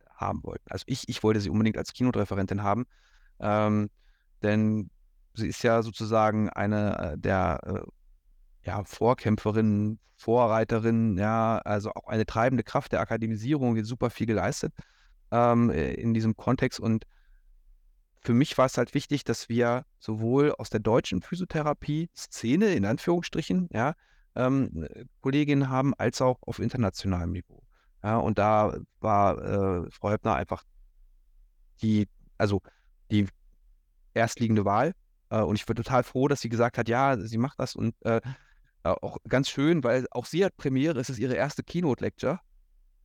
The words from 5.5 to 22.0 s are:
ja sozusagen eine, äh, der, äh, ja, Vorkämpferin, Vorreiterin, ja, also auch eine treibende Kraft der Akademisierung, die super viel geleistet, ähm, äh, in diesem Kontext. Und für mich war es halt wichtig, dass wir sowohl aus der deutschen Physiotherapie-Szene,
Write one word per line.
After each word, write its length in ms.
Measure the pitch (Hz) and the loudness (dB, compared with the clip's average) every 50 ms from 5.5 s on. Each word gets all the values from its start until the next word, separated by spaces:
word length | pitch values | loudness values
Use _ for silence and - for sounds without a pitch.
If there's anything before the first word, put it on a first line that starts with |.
| - - - | -4 0 0
ja 200 | 120 117 113 110 | 2 2 2 0
sozusagen 680 | 117 104 - 113 107 113 110 107 107 104 107 107 98 | -2 -6 -8 -4 0 2 4 4 4 4 2 0 0
eine, 640 | - - 98 104 107 107 104 104 - - - 85 76 | -2 -2 -2 0 0 0 0 0 -2 -2 -4 -6 -6
äh, 60 | 69 | -4
der, 420 | - 98 98 95 90 87 78 - - | -2 0 0 2 2 0 0 -2 -4
äh, 1000 | - 95 - - - - _ _ _ - _ _ _ _ _ - _ _ _ - - | -6 -8 -8 -8 -10 -16 _ _ _ -20 _ _ _ _ _ -20 _ _ _ -10 -8
ja, 140 | 92 104 101 | -6 -6 -6
Vorkämpferin, 1160 | - - - 107 113 127 - - 113 107 104 - 110 104 110 110 107 104 104 104 107 110 - _ _ _ | -8 -6 0 2 2 2 2 2 0 0 2 0 0 2 2 2 4 2 2 0 -2 -4 -6 _ _ _
Vorreiterin, 1000 | _ - - 113 123 120 113 110 110 110 - 117 110 110 113 117 113 113 113 98 87 | _ -2 0 2 4 4 4 4 2 2 0 0 0 2 2 2 2 2 2 2 0
ja, 400 | 101 107 110 113 113 113 113 95 | 0 0 2 2 2 2 0 -2
also 320 | - - 104 107 95 107 - | -2 -2 -2 -2 -2 -4 -10
auch 160 | - - - | -10 -8 -4
eine 180 | - 110 107 | -2 -2 0
treibende 380 | - - 113 113 131 135 117 107 | 0 0 0 2 2 2 0 -2
Kraft 260 | - - 143 - - | 0 -2 -4 -2 0
der 100 | - 85 | -2 -2
Akademisierung, 760 | 113 - 117 113 113 110 110 104 110 127 156 147 131 123 117 | 0 0 -2 -4 -2 -4 -4 -4 -2 -2 0 0 2 2 2
die 60 | 113 107 | 0 0
super 260 | 110 123 - - 117 | -4 -4 -2 -4 -4
viel 160 | - - 117 | -2 -2 -2
geleistet, 460 | 113 110 98 87 107 135 - - 160 - - - _ _ _ _ _ _ _ _ - | 0 0 0 0 -2 -2 -2 -6 -6 -6 -8 -20 _ _ _ _ _ _ _ _ -2
ähm, 400 | - 117 120 120 120 117 117 113 | 2 4 4 6 6 4 4 4
äh, 240 | - 80 73 64 - | 2 2 0 -2 -2
in 200 | - - 117 113 | -4 -2 -2 0
diesem 220 | 113 110 110 107 | 0 0 0 -2
Kontext. 440 | - - - 127 - 139 127 - - | -2 0 -2 0 0 0 -2 -2 -2
Und 240 | 98 113 110 110 - - _ _ _ _ - - _ - - - _ - - _ _ _ _ _ _ _ _ _ - | -2 -2 -2 -2 -2 -8 _ _ _ _ -20 -20 _ -20 -20 -20 _ -20 -20 _ _ _ _ _ _ _ _ _ -2
für 100 | - 117 | 2 4
mich 220 | 120 143 - - | 4 4 2 2
war 100 | - 131 | 2 2
es 120 | 135 - - | 2 2 0
halt 160 | 120 - - | -2 0 0
wichtig, 300 | 147 - - 143 139 - | -4 -2 -2 -4 -4 -2
dass 240 | - 117 - - - | -2 -4 -4 -4 -4
wir 360 | 117 120 120 120 120 127 143 _ _ _ | 0 2 2 2 2 -2 -4 _ _ _
sowohl 540 | - - 110 107 110 117 127 139 143 151 - | -8 -6 -6 -2 0 2 4 4 4 4 2
aus 180 | - 117 - | -2 -6 -4
der 80 | - 117 | -4 -2
deutschen 440 | 104 113 107 131 - - - - - | 0 2 2 2 2 0 -4 -6 -6
Physiotherapie-Szene, 1500 | - - 175 185 - - 160 151 151 147 - - - 147 156 | -6 -8 -8 -8 -6 -4 -4 -2 -2 -4 -4 -4 -4 -4 -4